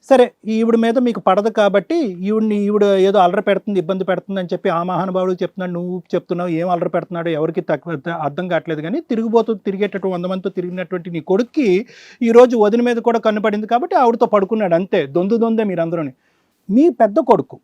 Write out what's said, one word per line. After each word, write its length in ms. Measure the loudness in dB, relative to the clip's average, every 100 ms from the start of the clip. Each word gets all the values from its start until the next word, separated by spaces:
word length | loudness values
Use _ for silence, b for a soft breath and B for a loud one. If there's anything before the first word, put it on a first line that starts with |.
| 4
సరే 220 | 4 4 _ -4
ఈవిడ 300 | -2 2 2
మీద 220 | 2 2
మీకు 220 | 0 0
పడదు 300 | 0 2 0
కాబట్టి 460 | 2 2 2 0 -2
ఈవిడ్ని, 680 | -2 -4 -2 0 0 0
ఈవిడ 200 | 0 2
ఏదో 360 | 2 4 2 4
అల్లరి 220 | 2 2
పెడుతుంది, 380 | 0 -2 0 -4
ఇబ్బంది 240 | -2 -4
పెడుతుంది 360 | -2 -4 -4 -6
అని 100 | -4
చెప్పి 160 | -4 -2
ఆ 140 | -2
మహానుభావుడు 480 | -2 -2 -2 -2 -2
చెప్తున్నాడు, 400 | -2 -6 -6 -8
నువ్వు 300 | -6 -6 -8 -4 -6
చెప్తున్నావు, 340 | -4 -6 -4
ఏం 200 | -4 -2
అల్లరి 200 | -2 -2
పెడుతున్నాడో 400 | -4 -6 -6 -4
ఎవరికి 320 | -2 -2 -4
తక్కువ 400 | -4 -4 -4 -8 -8 -6
అర్థం 260 | -6 -6 -4
కావట్లేదు. 340 | -4 -4 -8
కానీ 200 | -4 -6
తిరిగిపోతూ 520 | -4 -4 0 0 0
తిరిగేటట్టు 540 | -4 -4 -4 -4 -4 -6
వంద 180 | -4 -4
మందితో 240 | -6 -6
తిరిగినటువంటి 640 | -8 -8 -8 -8 -8 -8
నీ 80 | -10
కొడుక్కి 680 | -2 0 0 0 2 0 -2 B B B
ఈరోజు 360 | 4 6 6 6
వదిన 240 | 2 2
మీద 140 | 0 0
కూడా 240 | 0 0
కన్ను 220 | 0 0
పడింది 260 | -2 -2 -2
కాబట్టి 280 | -2 0 2
ఆవిడతో 300 | 2 2 2
పడుకున్నాడు 500 | 2 0 -2 2 0
అంతే, 300 | 2 -2 0
దొందు 320 | -2 0 0
దొందే 260 | 0 0
మీరందరూని. 480 | -2 -2 -4 -4 -6 -10 _ _ _ _ 0
మీ 200 | 4 4
పెద్ద 260 | 4 2 2
కొడుకు 400 | 2 2 2 -10